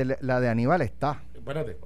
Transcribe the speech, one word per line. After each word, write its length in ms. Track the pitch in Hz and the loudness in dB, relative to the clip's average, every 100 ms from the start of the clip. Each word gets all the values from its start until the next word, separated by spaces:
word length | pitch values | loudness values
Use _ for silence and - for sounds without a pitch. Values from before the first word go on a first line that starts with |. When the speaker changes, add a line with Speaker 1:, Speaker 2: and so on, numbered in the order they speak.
| 131 | 2
Speaker 1:
la 80 | 135 | 0
de, 20 | |
la 180 | 131 127 | 0 2
de 80 | 123 | 4
Aníbal 340 | 113 120 175 | 4 4 4
está. 420 | 123 - 143 147 - | 2 0 -2 -2 -8
Speaker 2:
Espérate, 440 | - 113 143 151 - | -10 -6 -6 -6 -8